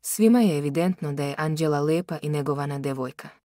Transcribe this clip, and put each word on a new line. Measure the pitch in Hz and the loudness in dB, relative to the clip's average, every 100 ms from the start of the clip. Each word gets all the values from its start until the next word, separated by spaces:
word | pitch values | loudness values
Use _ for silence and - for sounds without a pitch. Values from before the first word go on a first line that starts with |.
Svima | - - 220 240 | -8 2 6 6
je | 214 147 | 6 2
evidentno | 143 147 180 185 151 | 0 0 0 0 -6
da | 143 | -4
je | 143 139 | -4 -2
Anđela | 156 156 160 147 | -2 0 0 2
lepa | 147 165 175 160 | 2 0 -2 -8
i | 151 | -4
negovana | 147 143 143 143 143 | -2 -2 -2 -4 -4
devojka. | 139 131 127 - - - | -4 -4 -6 -10 -20 -20